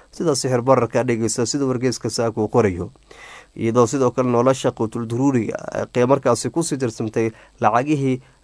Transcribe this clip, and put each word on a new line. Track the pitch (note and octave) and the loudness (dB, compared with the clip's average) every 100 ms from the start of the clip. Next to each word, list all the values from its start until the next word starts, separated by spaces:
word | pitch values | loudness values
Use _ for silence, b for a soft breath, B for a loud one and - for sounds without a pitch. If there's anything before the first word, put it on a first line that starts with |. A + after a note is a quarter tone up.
| b | b
sida | - E3+ C3+ | -4 -2 0
sixir | C3 B2 | 0 0
bararka | B2 C3 A#2 B2 | 4 4 2 0
dhegeysta, | B2 A#2 A2+ - A#2 | 0 0 -2 -2 -2
sida | C#3+ C3+ | -2 -2
wargeyska | B2 B2+ A#2+ A#2 | -2 -2 -4 -6
saaka | - A#2 A2 | -4 -4 -2
uu | G#2+ | 0
qorayo. | B2 G#2+ F2+ F2+ - _ B B B B - | 2 2 0 -8 -12 _ B B B B -6
Iyadoo | A2 A#2 A#2 | 0 4 2
sidoo | C#3+ B2+ | 4 0
kale | B2+ B2+ | 2 0
nolosha | A#2+ B2+ C3 C3+ - | 2 2 2 0 -2
qutul | A2+ A#2 A2+ | -4 -4 -6
duruuriga, | A#2 C#3 B2+ A2 - - - | -2 0 2 0 -6 -8 -6
eh, | G#2+ | -4
qeyb | - B2 | 0 2
markaasi | C3+ B2+ A#2+ B2+ | 2 2 0 -2
ku | E3 | -4
sii | E3+ C3 | -4 -2
darsamtay | B2+ - A2 A#2 A2+ - b b | -4 -4 -4 -2 -2 -4 b b
lacagihii | A2+ A#2 C#3+ D3+ C3+ C3 b b | 0 2 0 0 0 -2 b b